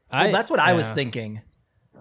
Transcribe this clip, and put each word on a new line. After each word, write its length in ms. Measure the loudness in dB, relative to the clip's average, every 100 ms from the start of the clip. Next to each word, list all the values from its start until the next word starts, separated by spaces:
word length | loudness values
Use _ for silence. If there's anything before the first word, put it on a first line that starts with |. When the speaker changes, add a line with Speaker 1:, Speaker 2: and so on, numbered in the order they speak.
| _
Speaker 1:
Well, 140 | 0 2
Speaker 2:
I, 40 |
Speaker 1:
that's 180 | 2 0
what 80 | 2
I 140 | 4
was 160 | 2 0
Speaker 2:
yeah. 60 | -2
Speaker 1:
thinking 460 | -4 -6 -10 -12 -16 _ _ _ _ -20